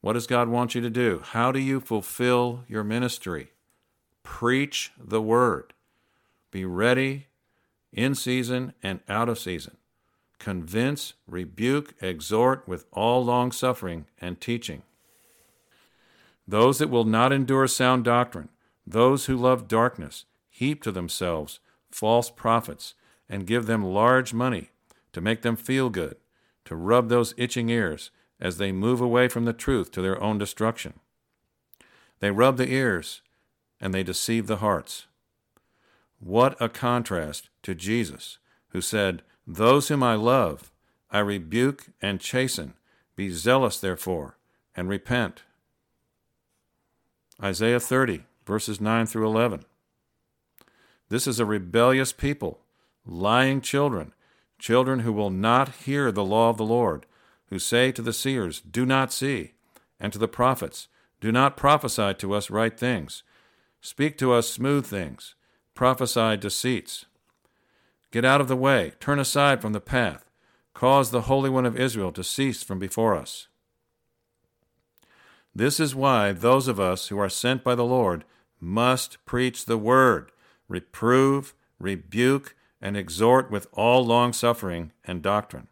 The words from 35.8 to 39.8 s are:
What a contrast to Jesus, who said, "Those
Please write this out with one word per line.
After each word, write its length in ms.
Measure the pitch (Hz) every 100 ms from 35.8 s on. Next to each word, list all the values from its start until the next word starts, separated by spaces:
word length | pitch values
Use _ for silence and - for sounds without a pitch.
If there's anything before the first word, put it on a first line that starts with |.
| _ _ _ _
What 360 | 90 104 131 -
a 120 | 117
contrast 800 | - 123 123 117 92 76 73 - _
to 100 | -
Jesus, 640 | 87 90 117 95 67 - - _ _ _
who 120 | 92
said, 420 | - 110 98 87 _ _ -
"Those 420 | 87 110 139